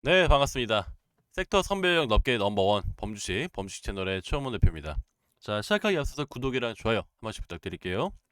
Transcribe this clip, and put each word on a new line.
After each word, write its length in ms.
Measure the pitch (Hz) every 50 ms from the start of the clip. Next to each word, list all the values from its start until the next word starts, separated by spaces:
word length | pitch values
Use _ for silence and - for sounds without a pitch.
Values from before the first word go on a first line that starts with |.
네, 280 | - 139 170 185 180 147
반갑습니다. 640 | 147 139 139 139 - 135 123 107 110 107 95 - - _ _ _ _ _ _ _ _
섹터 300 | - 185 _ - 202 180
선별력 440 | - 202 190 185 180 175 170 156
넓게 320 | 120 107 107 - - 127 113
넘버원 460 | 101 101 104 101 95 98 104 101 90 - -
범주식, 540 | - - 101 107 101 - - 90 101 147 185 _
범주식 300 | - 98 95 - - -
채널의 400 | - 104 98 95 95 95 95 92
최원문 300 | - - 147 139 131 120
대표입니다. 440 | - - - 82 80 73 78 73 - - _ _ _ _ _ _ _
자, 200 | - - 104 104
시작하기 380 | 107 - 208 208 208 214 196 160
앞서서 260 | 143 - - - 147
구독이랑 480 | 139 - 127 123 135 123 127 120 117 110
좋아요 220 | - - 113 113 104
한 60 | - _ _ _
번씩 220 | - 110 107 - -
부탁드릴게요. 720 | _ 87 87 - 95 87 85 - 92 90 101 143 196 - - _ _